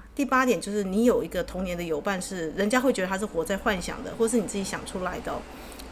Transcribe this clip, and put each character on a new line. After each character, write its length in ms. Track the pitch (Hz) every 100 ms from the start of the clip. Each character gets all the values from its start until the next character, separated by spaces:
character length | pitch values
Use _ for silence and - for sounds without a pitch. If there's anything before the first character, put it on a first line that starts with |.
| -
第 80 | -
八 220 | 254 262
点 160 | 254 170
就 100 | 196
是 140 | 208
你 220 | 190 196 240
有 180 | 175
一 40 | 165
个 140 | 180
童 220 | 170 185
年 100 | 190
的 80 | 175
友 160 | 170 151
伴 220 | 202 185
是， 300 | - 190 156
人 180 | 175 208
家 100 | 254
会 140 | 269
觉 80 | 196
得 80 | 185
他 80 | 190
是 80 |
活 180 | 214 165
在 140 | 160 196
幻 240 | 226 185
想 240 | - -
的， 100 | 180 -
或 120 | 226
是 80 | 240
你 100 | 180
自 120 | 202
己 40 |
想 220 | 190 165
出 200 | - 185
来 140 | 180 -
的 120 | -
哦。 80 | 139 - - - - -